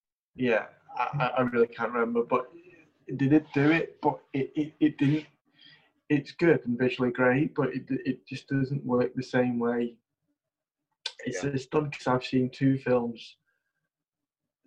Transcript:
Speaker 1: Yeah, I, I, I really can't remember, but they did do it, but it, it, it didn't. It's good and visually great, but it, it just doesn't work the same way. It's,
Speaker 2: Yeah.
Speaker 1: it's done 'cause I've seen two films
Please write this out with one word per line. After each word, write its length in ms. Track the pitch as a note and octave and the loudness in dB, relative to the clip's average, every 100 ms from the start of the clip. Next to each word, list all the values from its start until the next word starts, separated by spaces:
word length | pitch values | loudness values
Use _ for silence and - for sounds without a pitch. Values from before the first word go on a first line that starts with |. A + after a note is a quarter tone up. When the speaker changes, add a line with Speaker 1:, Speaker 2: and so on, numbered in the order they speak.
| _ _ _ | _ _ _
Speaker 1:
Yeah, 320 | - B2 A2 - - - - | -6 0 0 -2 -16 -12 -6
I, 100 | B2 C#3+ | -4 -2
I, 80 | B2+ C3 | -2 0
I 20 | |
really 260 | B2 A#2+ A#2 | 0 2 0
can't 240 | - A2+ | 0 -4
remember, 300 | A#2+ A#2 A#2 | -2 -2 -2
but 260 | A#2 - - - - - _ _ - | 0 -2 -4 -14 -20 -20 _ _ -10
they 200 | C#3 C3+ | -2 4
did 180 | D3+ D3+ | 4 2
do 160 | D3 D3 | 2 4
it, 280 | D#3+ - - | 4 0 -2
but 160 | D3+ C3+ _ | -2 -2 _
it, 180 | C#3 C3 | -4 -4
it, 200 | - D3+ - | -4 -4 2
it 180 | D3+ - | 0 4
didn't. 280 | C#3 D3+ - _ _ _ - - _ _ - | 2 2 -2 _ _ _ -20 -20 _ _ -2
It's 240 | D3 - | -2 -2
good 320 | - E3+ D3+ - | 0 4 4 2
and 120 | A#2+ | 0
visually 320 | B2+ - B2 | 0 0 -2
great, 440 | A#2+ B2+ C3 D#3 | 2 4 4 0
but 140 | - C3 | 0 -2
it, 100 | C3 - | -2 -4
it 380 | C3+ C#3+ B2+ - | -4 -4 -6 -6
just 220 | C3 - | -14 -4
doesn't 360 | C#3 C3 C#3 | -2 -2 -4
work 300 | B2+ B2 B2 | -2 0 0
the 80 | - | -2
same 360 | B2+ C3 B2 A#2+ | -2 0 0 0
way. 380 | A#2 A#2+ A#2+ - _ _ _ _ _ _ _ _ _ _ - - | -2 -2 -4 -6 _ _ _ _ _ _ _ _ _ _ -14 -10
It's, 180 | - - | -10 -6
Speaker 2:
Yeah. 80 | C#3+ | -4
Speaker 1:
it's 160 | C#3 - | -4 -2
done 240 | D3+ D3 | -2 -2
'cause 160 | - - | -4 0
I've 180 | B2+ | 0
seen 260 | - C3 B2+ | 0 0 0
two 280 | - C3+ C3+ | 0 2 2
films 580 | B2+ B2 A#2+ A2+ - - _ _ _ _ _ _ _ _ _ _ _ _ | 2 0 0 -8 -16 -20 _ _ _ _ _ _ _ _ _ _ _ _